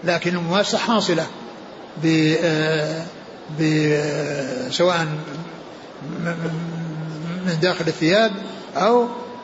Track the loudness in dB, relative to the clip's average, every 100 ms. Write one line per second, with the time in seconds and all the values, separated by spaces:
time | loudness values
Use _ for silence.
0 | 2 2 2 0 2 2 2 2 4 4
1 | 4 2 0 -8 -14 -14 -16 -16 -14 -2
2 | 2 4 6 4 4 2 2 2 0 -4
3 | -8 -12 -16 -16 -10 0 2 4 4 2
4 | 0 -2 -2 -4 -4 -4 -4 2 4 4
5 | 0 -4 -6 -10 -10 -12 -16 -16 -16 -14
6 | -10 -6 -4 -4 -4 -4 -6 -6 -6 -6
7 | -8 -8 -8 -4 -2 2 2 2 -2 2
8 | 4 6 4 0 -10 -12 -8 2 4 4
9 | 2 -2 -10 -12